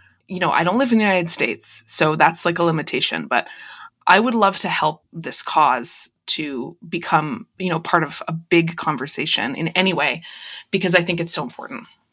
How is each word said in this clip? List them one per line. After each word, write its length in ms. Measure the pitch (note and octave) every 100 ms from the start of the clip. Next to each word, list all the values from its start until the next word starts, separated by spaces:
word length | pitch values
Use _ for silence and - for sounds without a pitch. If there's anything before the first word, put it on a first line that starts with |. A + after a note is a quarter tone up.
| _ _ _
You 140 | F3+
know, 100 | E3
I 140 | D3
don't 140 | F3 A3+
live 120 | C4
in 80 | A3+
the 60 |
United 240 | G#3 F#3 E3+
States, 560 | - B2 - - - -
so 300 | - D#3 D#3
that's, 280 | D#3+ E3+
like, 140 | F3 F3
a 60 |
limitation, 640 | E3+ D#3+ - - - E2 -
but 180 | A#2+ - - - - - _ -
I 100 | F#3
would 160 | B3
love 240 | A#3 G3 F#3+
to 100 | -
help 360 | E3 D#3 D#3 _
this 300 | E3+ D3 -
cause 680 | - D#3+ C#3+ B2 A#2+ - - _ -
to 480 | - D3 C3 C#3 - E3
become, 580 | E3+ - D#3+ D3+ B2 - _
you 100 | F#3
know, 100 | E3
part 240 | - E3+
of 180 | D3 - -
a 60 |
big 440 | E3 - E3+ E3 E3
conversation 760 | D#3+ C3+ C#3+ - D3+ - A#2
in 140 | - E3
any 240 | F#3 F#3+
way, 300 | C#3+ C#3+ D3 - - - - -
because 240 | F#3+ F3+ E3+
I 60 |
think 180 | E3+ E3+
it's 120 | E3
so 120 | -
important. 420 | D3 - - C3 - _ _